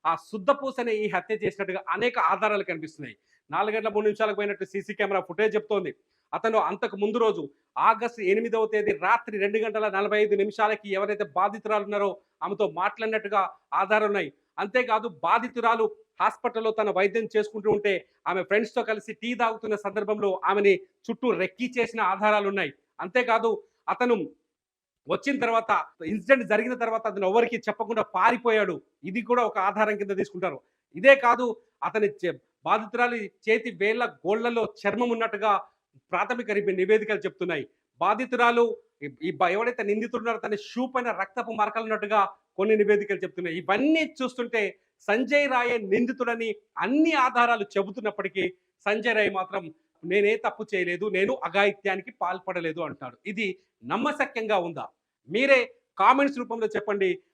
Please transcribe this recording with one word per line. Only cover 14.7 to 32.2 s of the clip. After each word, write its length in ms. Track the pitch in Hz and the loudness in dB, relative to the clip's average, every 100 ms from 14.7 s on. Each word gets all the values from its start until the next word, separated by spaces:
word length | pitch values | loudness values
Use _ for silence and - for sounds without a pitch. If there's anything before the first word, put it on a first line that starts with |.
| 254 220 220 226 | -2 0 -2 -2
బాధితురాలు 880 | 160 170 226 240 240 226 226 220 - _ _ | -4 2 2 0 0 2 2 0 -2 _ _
హాస్పిటల్లో 500 | 196 - 240 226 226 | -2 0 -4 -2 -2
తన 200 | 220 208 | 0 0
వైద్యం 380 | 185 202 226 220 214 | 2 0 0 0 -2
చేసుకుంటూ 340 | 214 214 208 | -2 -2 0
ఉంటే 380 | 208 208 180 - _ - | 2 2 -2 -6 _ -4
ఆమె 140 | 185 | -4
ఫ్రెండ్స్ 320 | 175 202 233 | 0 0 0
తో 80 | - | -4
కలిసి 300 | 214 220 - | -2 -4 -6
టీ 220 | 214 226 | -10 -6
తాగుతున్న 420 | 247 233 220 214 208 | 0 -2 -2 -4 -4
సందర్భంలో 640 | 202 202 202 214 202 185 | -4 -4 -2 0 0 0
ఆమెని 300 | 170 196 202 185 | 2 4 4 4
చుట్టూ 540 | - _ - 233 254 | -2 _ -8 -2 0
రెక్కీ 420 | 175 185 - 247 247 | 0 -2 -4 -6 -2
చేసిన 220 | 233 226 | -2 0
ఆధారాలు 480 | 190 196 214 214 202 | 0 2 4 4 2
ఉన్నాయి. 240 | 196 156 - _ - | -2 -4 -6 _ -12
అంతేకాదు 640 | 180 247 247 226 226 214 - _ - | -2 0 2 2 2 -2 -8 _ -6
అతను 420 | 190 247 226 147 - _ _ _ _ _ _ - | -2 2 2 0 -12 _ _ _ _ _ _ -4
వచ్చిన 320 | 185 277 262 | -2 -2 0
తర్వాత, 440 | 233 226 226 190 - _ | 2 0 2 0 0 _
ఇన్సిడెంట్ 440 | 165 208 - 269 208 | -6 -6 2 2 4
జరిగిన 260 | 214 233 | 0 0
తర్వాత 320 | 247 226 226 220 | -2 -2 -2 -4
అతను 200 | 196 190 | -2 2
ఎవరికి 300 | 220 233 233 | 2 2 -2
చెప్పకుండా 460 | 226 208 208 220 | -6 -6 -4 -2
పారిపోయాడు. 800 | 202 185 214 247 233 220 190 156 _ _ | -2 2 2 2 2 2 0 -4 _ _
ఇది 180 | 156 202 | -8 -8
కూడా 220 | 208 247 | 0 2
ఒక 140 | 220 214 | 2 0
ఆధారం 380 | 190 202 214 214 | -2 2 0 0
కింద 200 | 196 196 | -4 -4
తీసుకుంటారు. 440 | - 180 180 139 _ _ _ 156 | -4 -4 -6 -6 _ _ _ 4
ఇదే 180 | 254 | 6
కాదు 420 | 277 240 240 247 - _ _ | 8 6 2 0 -6 _ _
అతని 240 | 156 214 208 | -4 0 0
చే-, 280 | 208 | -2